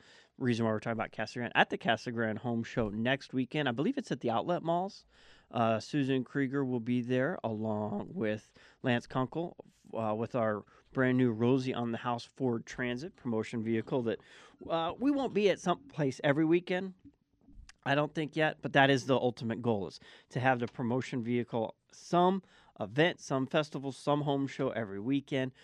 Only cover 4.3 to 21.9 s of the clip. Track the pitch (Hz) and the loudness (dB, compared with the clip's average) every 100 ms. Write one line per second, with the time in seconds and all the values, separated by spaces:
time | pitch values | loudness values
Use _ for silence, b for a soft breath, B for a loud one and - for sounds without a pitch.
4.3 | 113 95 175 165 170 196 - _ b b | 0 0 -2 0 -2 -2 -8 _ b b
5.3 | b b 120 113 110 - 147 135 135 117 | b b 0 2 2 0 -2 0 0 -2
6.3 | 143 135 139 131 123 113 123 120 127 139 | -2 -2 -2 -2 -2 0 -2 0 0 0
7.3 | 185 117 107 110 107 104 208 - 185 107 | -2 -4 -4 -2 -2 -2 -4 -6 -4 -2
8.3 | 107 - - b b 131 120 - 135 127 | -2 -6 -20 b b 0 0 0 -2 -2
9.3 | 156 170 - - _ - - 110 107 113 | -4 -8 -10 -20 _ -10 -4 -2 0 -2
10.3 | 127 110 107 - b b 131 127 127 127 | 0 0 0 -6 b b 0 4 4 4
11.3 | 107 117 135 127 113 120 110 123 120 - | 4 4 4 2 -4 -4 -4 -4 -4 -6
12.3 | - 131 117 - - 123 123 175 - 127 | -4 -2 -2 -4 -6 -4 -4 -8 -10 -4
13.3 | 110 107 120 110 113 107 123 113 101 B | -2 -2 -4 0 0 0 -2 0 -2 B
14.3 | B B B - 165 165 - 262 277 269 | B B B -4 -2 -2 -2 0 0 0
15.3 | 190 202 160 180 - - - 143 - 151 | 2 2 2 0 -2 -4 -2 -2 0 0
16.3 | 139 160 175 180 180 190 - - _ _ | 2 4 4 2 -4 -4 -12 -20 _ _
17.3 | _ - - - - - 139 147 165 139 | _ -20 -20 -20 -8 0 0 0 -2 -4
18.3 | 160 156 - - 143 135 135 120 127 123 | 0 0 0 2 6 8 6 4 4 2
19.3 | - 113 113 120 104 87 - B B B | 0 -4 -2 0 0 -2 -10 B B B
20.3 | - 131 123 117 - 117 127 - 131 113 | -2 2 2 0 -4 -2 -2 -2 -4 -2
21.3 | 120 117 120 107 - _ | -2 0 -2 -4 -6 _